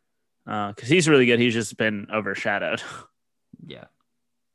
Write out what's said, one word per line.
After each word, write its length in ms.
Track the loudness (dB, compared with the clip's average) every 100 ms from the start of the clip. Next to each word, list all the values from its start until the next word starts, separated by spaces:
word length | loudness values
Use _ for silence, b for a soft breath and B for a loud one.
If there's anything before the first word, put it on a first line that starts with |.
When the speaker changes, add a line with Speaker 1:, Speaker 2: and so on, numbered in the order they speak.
| _ _ _ _ -8
Speaker 1:
Uh, 240 | -6 -6
'cause 160 | -8 0
he's 220 | 2 6
really 160 | 6 6
good. 120 | 4
He's 160 | 2
just 220 | 0 -6 -2
been 320 | -2 -2 -4
overshadowed 680 | -6 -4 -6 -4 -2 -4 -6 B B B _
<laughs> 420 | _ _ _ -20 -20
Speaker 2:
Yeah. 200 | -20 -20 _ _ _ _ _ _